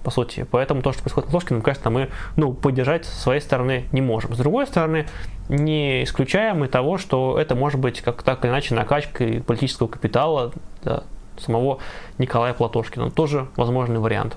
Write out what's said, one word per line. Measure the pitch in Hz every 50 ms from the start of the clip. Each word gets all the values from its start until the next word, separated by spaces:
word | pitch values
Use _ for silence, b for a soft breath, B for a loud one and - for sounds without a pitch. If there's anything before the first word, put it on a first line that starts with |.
| -
по | 135
сути. | - 127 120 - - - 127 -
Поэтому | - 120 135 - 147 131
то, | 131 139
что | 127 - -
происходит | - - - 123 -
с |
Платошкиным, | 156 175 180 - 127 113
кажется, | - - - - - 117
мы, | 113 127 135 135 B B B B B
ну, | - 151 135
поддержать | 123 - - 143 127 131 127 135 160 170 170
со | - - -
своей | - 127 131 147
стороны | - - 143 123 123 131 131 123 127 -
не | - 131
можем. | 135 123 110 110 113 110 120
С | 117
другой | 123 147 190 262 285
стороны, | - - 180 165 160 160 160 151 B B B B B B - - -
не | 135 143 147 156 156 151 147 139 131 127 127
исключаем | - - - 135 127 - 190 220 220 180 160 143
и |
того, | 127 - 127 131 151 190
что | 185 185 - - 131 131 131 - -
это | 156 - -
может | 123 135 147 139 131
быть | 131 123 117 -
как | - 123 117 - -
так | 135 131 - -
или | 120
иначе | 123 139 - - 120
накачкой | 113 113 113 143 147 147 - - - 127 113 113 117 123
политического | - 120 120 139 127 - - 120
капитала | 113 - - - 110 - 120 143 160 156 139 123 120 - - - - - -
для | - - - - - - - - - - - -
самого | - - 113 117 127 139 135 B B B B B B B B
Николая | - 131 127 - 120 117 127 120
Платошкина. | - 120 110 - 120 110 - - 123 120 127
Тоже | - - 160 143 147 139 131 135 -
возможный | - 120 117 123 131 123 120 117 113
вариант. | 110 110 107 104 117 117 -